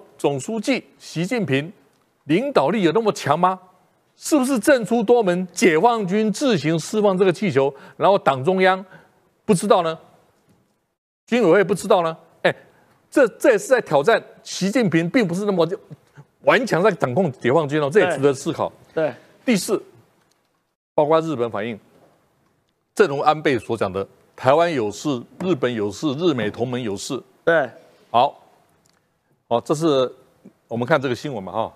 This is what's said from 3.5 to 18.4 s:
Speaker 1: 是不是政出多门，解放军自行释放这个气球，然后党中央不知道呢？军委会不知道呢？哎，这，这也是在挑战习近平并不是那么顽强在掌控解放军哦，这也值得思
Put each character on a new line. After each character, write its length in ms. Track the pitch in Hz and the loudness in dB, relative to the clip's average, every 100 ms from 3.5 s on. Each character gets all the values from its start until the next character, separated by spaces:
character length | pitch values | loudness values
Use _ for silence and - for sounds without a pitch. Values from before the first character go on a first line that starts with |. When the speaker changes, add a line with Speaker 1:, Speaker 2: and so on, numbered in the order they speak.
| 190 - _ _ _ _ _ | 0 -10 _ _ _ _ _
Speaker 1:
是 200 | - 311 | -2 0
不 80 | |
是 140 | 254 269 | 0 0
政 260 | 202 269 | 2 2
出 200 | 220 233 | 2 -2
多 180 | 214 240 | 2 2
门， 260 | 202 175 185 | 2 -2 -4
解 260 | - 202 156 | 0 2 4
放 260 | 220 233 196 | 2 2 -2
军 260 | 202 220 | 0 -2
自 240 | 196 285 196 | 0 0 0
行 220 | 147 165 | 0 -2
释 200 | - 214 | -2 0
放 160 | 208 185 | 0 2
这 80 | |
个 80 | 190 | 0
气 200 | 170 208 | 0 0
球， 200 | 131 135 - - - | 0 0 -2 -14 -2
然 120 | 156 | 2
后 80 | 196 | 2
党 260 | - 135 | 2 0
中 160 | 139 185 | 0 2
央 200 | 185 190 196 - _ _ _ _ - | 2 2 -4 -20 _ _ _ _ -2
不 80 | |
知 140 | 196 208 | 0 4
道 160 | 214 | 2
呢？ 120 | 165 160 - _ _ _ _ _ _ _ _ _ _ _ _ | 2 -6 -14 _ _ _ _ _ _ _ _ _ _ _ _
军 160 | 240 | 0
委 80 | 196 | 4
会 120 | 165 | 4
不 120 | 190 202 | 2 -2
知 120 | 196 | 2
道 140 | 202 | 2
呢？ 160 | 165 165 _ _ | 2 -6 _ _
哎， 140 | 180 - - _ _ _ _ | -2 -2 -10 _ _ _ _
这， 160 | - 240 | 2 2
这 240 | - 311 | 2 2
也 60 | 214 | 2
是 100 | - | 2
在 120 | 254 | 0
挑 220 | - 147 | 2 0
战 180 | 151 208 - - | 2 2 0 -16
习 300 | - - 190 | -16 -6 -2
近 180 | 254 214 | 0 2
平 180 | 165 170 | 0 0
并 200 | 262 196 | 0 0
不 80 | 175 | -2
是 100 | 208 | -2
那 60 | |
么 160 | 190 165 185 - - _ - - _ - | 0 -2 -4 -12 -20 _ -20 -20 _ 2
顽 200 | 175 247 | 2 2
强 160 | 165 | 0
在 80 | 208 | 0
掌 240 | 175 139 | 0 -2
控 180 | 123 185 | 0 -2
解 200 | 123 117 | -2 0
放 160 | 147 147 | 0 0
军 100 | 151 | -2
哦， 100 | 143 | 0
这 80 | 185 | 2
也 120 | 185 151 | 2 2
值 80 | |
得 100 | 139 | 0
思 180 | 135 | 0